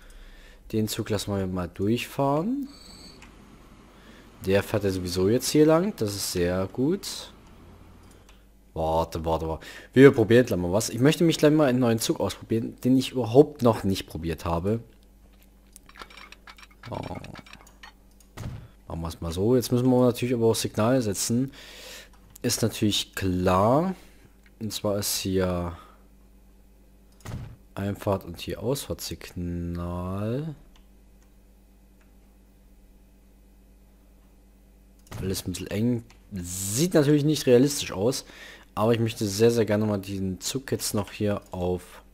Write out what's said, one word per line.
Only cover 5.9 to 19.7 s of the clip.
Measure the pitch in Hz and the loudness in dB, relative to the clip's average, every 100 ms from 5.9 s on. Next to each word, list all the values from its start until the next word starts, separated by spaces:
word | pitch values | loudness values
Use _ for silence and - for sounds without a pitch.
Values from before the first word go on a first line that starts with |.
| - | -4
Das | 104 | -6
ist | 101 - | -4 -4
sehr | 90 87 92 98 | -2 0 0 -4
gut. | - 139 196 - - - - - - - - - - - - - - - _ - | -2 -2 -2 -6 -14 -16 -20 -20 -20 -20 -20 -20 -20 -20 -20 -20 -20 -20 _ -12
Warte, | 80 80 80 82 82 | -6 0 0 -2 -4
warte, | 80 80 80 | -2 -2 -2
warte. | 80 - - - | -6 -10 -18 0
Wir | 131 135 | 8 10
probieren | 117 101 117 120 | 8 6 6 6
gleich | 92 | 0
mal | 87 | 0
was. | 92 - | 0 -2
Ich | 113 | 2
möchte | 139 165 | 2 4
mich | 170 151 | 2 4
gleich | 151 | 4
mal | 156 143 | 4 4
einen | 127 | 4
neuen | 120 113 | 2 2
Zug | - 165 | -2 -2
ausprobieren, | 101 - - 113 123 - | -4 -6 -4 -4 -4 -4
den | 127 131 | 2 2
ich | 127 | 2
überhaupt | 127 117 123 151 - | -4 6 6 6 4
noch | 123 107 98 | 2 4 0
nicht | 95 - | -2 -6
probiert | 82 82 80 | -8 -6 -4
habe. | 85 85 95 117 - - - - - - - _ - - - - - - - - - - - - 117 | -2 -2 0 -2 -6 -20 -20 -20 -20 -20 -20 _ -20 -20 -20 -20 -20 -20 -20 -20 -20 -20 -20 -20 -12
So. | 101 - - - - - - - - - - - - - - - - - - - | -10 -10 -12 -14 -18 -20 -20 -20 -20 -20 -20 -20 -20 -20 -14 -12 -14 -18 -20 -12
Machen | 82 | -8
wir | 82 | -8
es | - | -8
mal | 85 | -6
so. | 82 107 127 | -2 2 2
Jetzt | - | 2